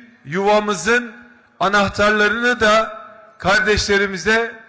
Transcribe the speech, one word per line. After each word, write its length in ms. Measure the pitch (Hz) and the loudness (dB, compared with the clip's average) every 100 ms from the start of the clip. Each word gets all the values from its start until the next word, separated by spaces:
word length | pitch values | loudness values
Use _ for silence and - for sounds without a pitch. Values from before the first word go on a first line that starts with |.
| - _ 135 | -20 _ -10
yuvamızın 880 | 165 196 208 208 196 175 240 240 220 - _ _ _ | -4 2 2 0 -4 0 -2 -2 -16 -20 _ _ _
anahtarlarını 1000 | 180 208 196 - 208 214 208 220 240 240 | 0 0 0 0 0 2 0 0 -2 0
da 400 | 220 214 220 - - - - _ | 2 2 0 -8 -20 -20 -20 _
kardeşlerimize 1160 | 170 208 208 208 - 202 202 190 165 226 233 240 | 0 0 2 0 0 0 0 -4 0 0 -2 -8